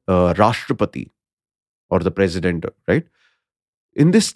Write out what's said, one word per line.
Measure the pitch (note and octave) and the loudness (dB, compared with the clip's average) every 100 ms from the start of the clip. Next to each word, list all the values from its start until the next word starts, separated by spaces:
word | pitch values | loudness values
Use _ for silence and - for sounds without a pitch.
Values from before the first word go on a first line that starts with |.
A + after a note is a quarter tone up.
| - | -2
uh, | F#2 F2+ F2 | 2 2 2
Rashtrapati, | G#2+ A#2+ - B2+ G2+ - - _ _ _ _ _ _ _ _ | 2 0 -6 -4 -4 -6 -14 _ _ _ _ _ _ _ _
or | F2+ | -2
the | E2+ | -2
President, | - G2 F2 F2 E2+ E2 - - | 0 -2 0 -4 -4 -6 -12 -2
right? | A#2 E3 _ _ _ _ _ _ _ _ | -2 -2 _ _ _ _ _ _ _ _
In | - D3+ | 0 4
this | G3+ G3+ | 4 0